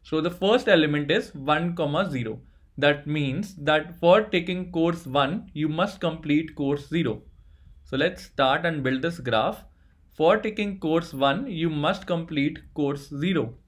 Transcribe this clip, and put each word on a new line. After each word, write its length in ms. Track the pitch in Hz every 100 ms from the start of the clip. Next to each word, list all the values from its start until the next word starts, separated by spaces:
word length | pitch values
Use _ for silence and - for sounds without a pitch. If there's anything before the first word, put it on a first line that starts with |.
So 180 | - 156
the 120 | 165
first 360 | 175 196 247 247
element 440 | 180 151 147 143
is 240 | 190 - 147
one, 400 | 135 151 170 170
comma 340 | 147 151 190
zero. 300 | 135 110 113 - _ _ -
That 260 | 147 143 147
means 480 | 151 139 131 208 160
that 420 | 143 156 151 -
for 240 | 170 202
taking 480 | 214 180 170 180 180
course 340 | 165 165 170 135
one, 460 | 139 139 196 -
you 160 | 151 151
must 320 | 156 196 -
complete 540 | 170 160 147 147 160 -
course 340 | 139 139 -
zero. 320 | 160 139 107 - - - - - -
So 140 | - 135
let's 260 | 165 185
start 420 | - - 131 151 170
and 160 | 156
build 220 | 131 131
this 160 | 160 170
graph. 440 | 123 110 147 208 - _ _ _ _
For 220 | - 160 214
taking 440 | 214 208 202 190
course 340 | 160 165 165
one, 320 | 135 139 156 269
you 240 | 165 165
must 380 | 151 151 190 -
complete 500 | 170 165 151 143 143 -
course 340 | - 143 143 -
zero. 460 | 143 175 175 117 123